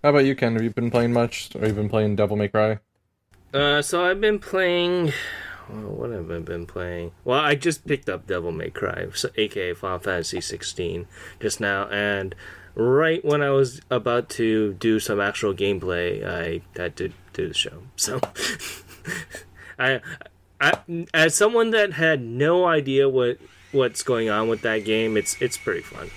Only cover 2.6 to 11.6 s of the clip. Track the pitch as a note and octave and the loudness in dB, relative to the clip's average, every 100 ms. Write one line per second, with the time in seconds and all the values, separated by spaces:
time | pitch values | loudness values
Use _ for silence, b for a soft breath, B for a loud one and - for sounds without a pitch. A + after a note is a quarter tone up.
2.6 | G#2+ G#2 _ _ _ _ _ _ _ C#3 | 2 0 _ _ _ _ _ _ _ 0
3.6 | D3 D3 D3 F3 F3+ G3 G#3+ G#3 - F#3+ | 2 2 2 0 2 2 2 0 -2 0
4.6 | F3+ F3 F3 F3+ D#3+ B B B B B | 2 2 2 2 0 B B B B B
5.6 | B G#2+ G#2 G2+ A#2+ G#2+ E2 E2+ E2 F2 | B -12 -10 -8 -6 -6 -6 -8 -8 -8
6.6 | E2+ F#2 F2 F2 E2+ - - C3 D3 D3 | -8 -8 -8 -8 -10 -8 -2 0 2 0
7.6 | E3+ D#3 - C#3+ - F2+ - F2+ E2+ D#2+ | 0 -2 -4 -4 -4 -8 -4 -4 -4 -6
8.6 | E2 - F#2+ F2 F2+ - - - G#2+ G#2 | -8 -4 -6 -4 -8 -6 -6 -2 -2 -2
9.6 | F2+ E2+ G2 F2+ G2 F2+ D#2+ F#2 - F#2+ | -6 -4 -6 -4 -2 -2 -4 -6 -6 -8
10.6 | - - F2 F2 F2+ B B B A2 - | -10 -6 -6 -6 -10 B B B -6 -2